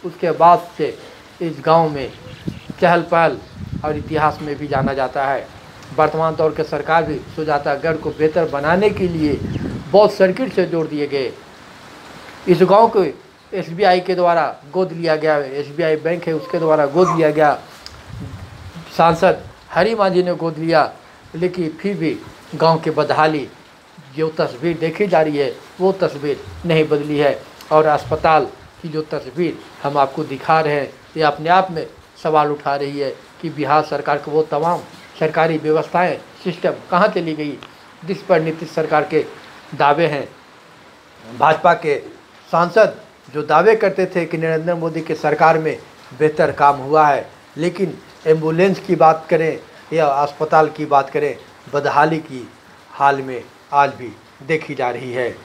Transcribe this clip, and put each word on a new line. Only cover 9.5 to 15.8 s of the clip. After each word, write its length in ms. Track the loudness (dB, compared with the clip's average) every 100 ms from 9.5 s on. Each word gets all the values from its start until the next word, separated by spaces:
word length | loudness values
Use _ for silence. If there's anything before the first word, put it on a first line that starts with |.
| -6 -8 -10 2
बहुत 220 | 4 4
सर्किट 400 | 4 0 2 -4
से 120 | -2 -2
जोड़ 200 | -2 -4
दिए 200 | -4 -4
गए। 240 | -2 -4 -8 -20 -20 -20 -20 -20 -20 -20 -20 -20 -10 0
इस 140 | 4
गांव 260 | 6 6 6
को 140 | 4 0 -4 -20 _ _
एसबीआई 460 | -10 -8 0 2 2
के 160 | 0 0
द्वारा 300 | 2 2 0 -6 -6
गोद 180 | -4 -4
लिया 240 | -2 -2 0
गया, 220 | 2 0
एसबीआई 580 | -2 -6 -8 -4